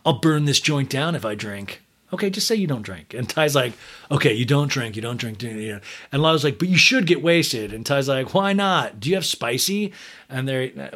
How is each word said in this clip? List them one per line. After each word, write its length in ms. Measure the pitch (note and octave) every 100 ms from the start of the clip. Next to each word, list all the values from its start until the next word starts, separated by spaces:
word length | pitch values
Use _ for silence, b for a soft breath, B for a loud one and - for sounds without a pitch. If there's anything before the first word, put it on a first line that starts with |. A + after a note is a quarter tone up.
I'll 160 | D#3 C3
burn 260 | E3 D3+ D3
this 140 | C3
joint 300 | - D3 C3+
down 240 | C3+ D#3
if 100 | D3+
I 120 | A2 G#2
drink." 480 | G#2+ G2+ G2+ - _ _ _
"Okay, 200 | F#3 G3+
just 160 | G3 -
say 80 | A3
you 100 | F3+
don't 160 | B2
drink." 320 | G2+ F2 -
And 160 | - -
Ty's 240 | - D3+
like, 200 | C#3 B2 G#2+ B B B
"Okay, 240 | C#3+ C#3+
you 120 | A2 A#2+
don't 240 | C#3+ C#3+
drink, 260 | C3+ A#2 G#2+
you 80 |
don't 140 | A#2 A#2+
drink, 260 | A#2 G#2
you 300 | A#2 A2 G#2+
know." 60 | G#2 B B B
And 100 | C#3
Lala's 200 | D#3+ D#3+
like, 140 | C#3+ A#2
"But 120 | F3+
you 80 | F3
should 280 | - C4 E3+
get 160 | D#3
wasted." 500 | D#3+ E3+ D#3 B2 G#2
And 140 | A2 A2+
Ty's 220 | C#3 C3+
like, 260 | C3 C3
"Why 200 | F#3 G3
not? 460 | G3 G3 F3 A2+ G#2+
Do 100 | C3
you 60 | E3+
have 100 | D#3+
spicy?" 680 | - A#2 B2+ - G3+ G3+ B B B B
And 180 | C3 C3+
they're, 420 | C3 C3 C3+ C#3